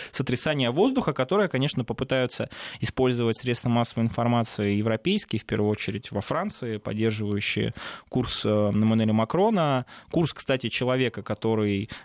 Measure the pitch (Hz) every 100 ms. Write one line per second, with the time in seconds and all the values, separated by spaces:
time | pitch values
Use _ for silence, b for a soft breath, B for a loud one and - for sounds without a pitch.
0 | B - 123 123 165 147 120 139 254 262
1 | 165 139 127 202 190 131 147 - 117 113
2 | 127 131 123 - - B B B - -
3 | 127 120 117 110 123 120 123 120 120 -
4 | 113 - 120 120 113 - 101 101 113 113
5 | 170 208 - 110 - 110 104 107 - 110
6 | - 101 - 151 202 - 120 107 113 107
7 | 113 107 104 101 - 110 113 - B B
8 | B 127 123 - 110 107 104 101 110 113
9 | 110 110 110 165 214 202 151 131 - B
10 | B 165 156 - - 131 113 - 127 131
11 | 120 104 - 107 113 110 104 98 104 B